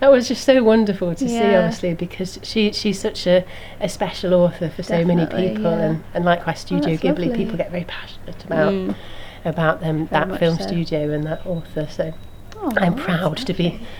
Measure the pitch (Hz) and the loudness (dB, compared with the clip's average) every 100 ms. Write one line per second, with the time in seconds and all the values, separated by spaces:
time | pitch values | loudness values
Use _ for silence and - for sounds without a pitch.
0 | 269 262 240 233 - 262 220 226 208 180 | 8 8 6 0 4 6 8 6 4 0
1 | 175 165 254 233 208 190 170 - 180 165 | -2 0 -2 2 4 6 4 0 -2 -2
2 | 175 - 185 - - 226 208 208 214 196 | -6 -6 -8 -8 -4 0 0 0 -2 -2
3 | 214 - 180 185 180 - - - - - | -4 -2 4 4 2 -12 -14 -6 -6 -4
4 | 185 - 180 180 175 - 160 - 175 170 | -4 -2 2 4 4 2 -6 -6 -2 0
5 | 170 175 165 - 185 175 170 165 160 160 | 4 2 2 0 -2 0 0 2 0 -2
6 | - 175 175 175 - - - 277 294 160 | -4 -2 2 2 0 -6 -2 0 0 0
7 | 185 175 175 233 190 170 170 175 170 - | 0 0 0 -2 -4 -4 -4 -6 -8 -10
8 | - - - - - 160 156 196 190 202 | -12 -14 -14 -12 -4 0 2 0 -4 -6
9 | - - - - 170 156 160 160 160 156 | -10 -12 -14 -8 -4 0 0 0 -2 -2
10 | 160 156 175 180 170 165 196 170 160 156 | 0 0 0 0 2 2 -2 -2 -2 -2
11 | 151 151 151 160 180 170 - - 151 - | -2 -2 -4 -4 -4 -6 -6 -6 -6 -4
12 | 160 - - - - 440 349 202 180 - | -6 -6 -14 -16 -16 -6 -2 2 2 0
13 | - 165 175 156 - 180 170 - - | -2 0 -2 -2 -4 0 -2 -2 -12